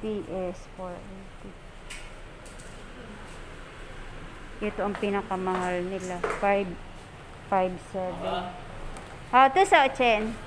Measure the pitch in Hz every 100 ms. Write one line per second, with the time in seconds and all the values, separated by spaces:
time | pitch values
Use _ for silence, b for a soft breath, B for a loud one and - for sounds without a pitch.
0 | 220 208 - 190 180 180 - - 185 180
1 | 196 190 196 - 190 185 - - - -
2 | - - - - - - - - - -
3 | - - - - - - - - - -
4 | - - - - - - 208 202 202 196
5 | 208 202 196 190 185 180 180 180 180 190
6 | 185 175 - - 202 202 190 170 - -
7 | - - - - - 196 185 180 - 196
8 | 185 175 185 180 185 - - - - -
9 | - - - 247 269 277 381 330 269 262
10 | 247 214 220 226